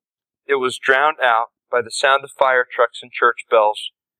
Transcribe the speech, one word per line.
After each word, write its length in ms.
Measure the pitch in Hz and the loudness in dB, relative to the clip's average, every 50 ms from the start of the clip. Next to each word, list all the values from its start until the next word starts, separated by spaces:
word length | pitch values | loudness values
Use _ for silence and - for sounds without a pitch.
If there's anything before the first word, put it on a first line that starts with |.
| _ _ _ _ _ _ _ _ _ | _ _ _ _ _ _ _ _ _
It 100 | - 139 | -4 -2
was 220 | 131 123 127 - | -2 -2 -4 -4
drowned 400 | - - - 131 131 147 156 156 - 131 | -2 0 0 2 2 2 0 0 0 0
out 240 | 123 113 113 120 - _ _ _ _ | 2 2 0 -2 -4 _ _ _ _
by 100 | 123 120 | -4 -4
the 100 | 110 113 | -4 -4
sound 320 | - - - 135 135 139 135 | -4 -2 0 0 0 0 -2
of 80 | - - | -8 -2
fire 300 | - 139 131 127 123 123 - | 0 0 2 2 0 -2 -2
trucks 300 | - - 120 - - - | -2 -2 -2 -2 -2 -12
and 100 | 123 123 | -20 -16
church 340 | - - 123 120 - - - _ | -4 0 0 0 0 -2 -4 _
bells. 420 | 123 110 107 107 104 - - - - _ _ _ _ | 2 4 4 2 0 -4 -10 -16 -18 _ _ _ _